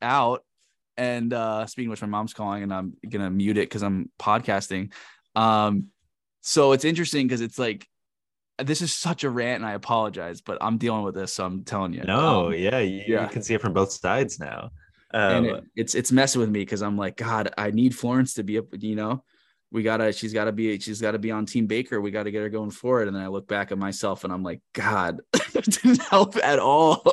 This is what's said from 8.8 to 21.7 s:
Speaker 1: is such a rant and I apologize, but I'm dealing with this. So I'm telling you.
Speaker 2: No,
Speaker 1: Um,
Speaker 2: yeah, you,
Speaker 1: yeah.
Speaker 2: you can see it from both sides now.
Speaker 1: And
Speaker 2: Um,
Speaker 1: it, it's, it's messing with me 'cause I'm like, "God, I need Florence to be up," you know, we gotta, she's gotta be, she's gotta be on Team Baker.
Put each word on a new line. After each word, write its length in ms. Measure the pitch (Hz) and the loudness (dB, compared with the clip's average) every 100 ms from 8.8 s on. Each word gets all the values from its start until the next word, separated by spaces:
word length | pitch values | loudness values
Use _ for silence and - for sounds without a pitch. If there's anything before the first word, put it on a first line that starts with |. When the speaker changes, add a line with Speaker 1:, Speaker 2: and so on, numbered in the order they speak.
Speaker 1:
is 120 | 165 | -2
such 300 | - 170 170 | -2 -2 -2
a 60 | 143 | -2
rant 320 | 120 120 120 | -2 0 -2
and 40 | 110 | -4
I 80 | |
apologize, 680 | 101 - 117 107 92 87 82 | -6 0 2 2 -4 -10 -10
but 160 | - 95 | -8 -4
I'm 180 | 104 113 | 0 0
dealing 260 | 117 110 | 0 0
with 120 | 101 95 | -2 -4
this. 160 | 95 | -6
So 120 | - 92 | -4 -4
I'm 180 | 92 | -6
telling 300 | 95 104 95 | -6 -4 -4
you. 100 | 85 | -4
Speaker 2:
No, 440 | 92 107 160 110 85 | -2 2 4 4 2
Speaker 1:
Um, 60 | |
Speaker 2:
yeah, 260 | 82 92 127 | 0 0 2
you, 240 | 101 95 98 | 0 -2 -2
Speaker 1:
yeah. 160 | 110 | 0
Speaker 2:
you 60 | 87 | -2
can 120 | 120 | -6
see 120 | - | -2
it 80 | 113 | -2
from 100 | 113 | 0
both 180 | 92 98 | 0 0
sides 460 | - 90 113 139 - | 0 -2 0 -2 -4
now. 320 | 73 57 - - _ _ _ | -10 -10 -12 -16 _ _ _
Speaker 1:
And 80 | 113 | 0
Speaker 2:
Um, 240 | 101 90 - | 4 4 2
Speaker 1:
it, 180 | - - - | -2 -6 -6
it's, 180 | 113 - | -2 -2
it's 160 | - | 4
messing 300 | 127 135 127 | 4 4 4
with 80 | 113 | 2
me 160 | 104 98 | 0 -2
'cause 160 | 104 | -4
I'm 160 | 104 101 | -2 -2
like, 180 | 95 - | -4 -4
"God, 380 | 113 110 101 - | -4 -2 -2 -2
I 140 | 104 | 0
need 240 | 107 127 120 | 4 4 2
Florence 380 | 120 127 127 | 0 2 2
to 100 | - | -2
be 140 | 101 107 | -4 -4
up," 80 | 110 98 | -4 -6
you 180 | 104 107 | -6 -4
know, 280 | 107 131 - _ _ _ _ | -4 -6 -8 _ _ _ _
we 120 | 113 | -2
gotta, 280 | 110 110 110 | 0 2 2
she's 220 | 101 110 | 0 -4
gotta 180 | 107 107 | -2 -2
be, 260 | 107 113 101 | 0 -2 -2
she's 200 | 104 107 | -6 -4
gotta 180 | 110 107 | -2 -2
be 120 | 110 | -2
on 140 | 107 104 | -4 -2
Team 200 | 120 | 0
Baker. 340 | 110 | 0